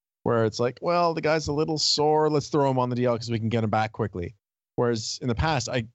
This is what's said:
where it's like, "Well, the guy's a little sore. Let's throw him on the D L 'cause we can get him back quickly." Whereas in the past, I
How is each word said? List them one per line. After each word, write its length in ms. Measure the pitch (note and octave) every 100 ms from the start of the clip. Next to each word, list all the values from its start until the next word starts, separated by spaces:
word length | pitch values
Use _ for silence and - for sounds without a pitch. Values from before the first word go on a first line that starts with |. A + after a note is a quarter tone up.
| _ _
where 220 | - A#2
it's 140 | A2 G#2+
like, 180 | A#2+ C3
"Well, 340 | E3+ F3 E3+
the 60 | E3
guy's 280 | D3+ D#3+ D3+
a 40 |
little 260 | D3 D#3 D#3
sore. 520 | - - D3 D#3 D#3
Let's 180 | D3+ C#3
throw 220 | D#3 C#3
him 80 | C3
on 120 | B2
the 60 | A#2+
D 80 | B2
L 100 | A#2
'cause 120 | A#2
we 80 | A2+
can 100 | A2
get 160 | A#2
him 60 | A2
back 220 | A2 A2
quickly." 420 | - G#2+ F#2 F2 - _ _ _ -
Whereas 420 | B2 A#2 A2 -
in 60 | B2+
the 60 |
past, 340 | A2 D#3 D3 -
I 180 | B2+ A2+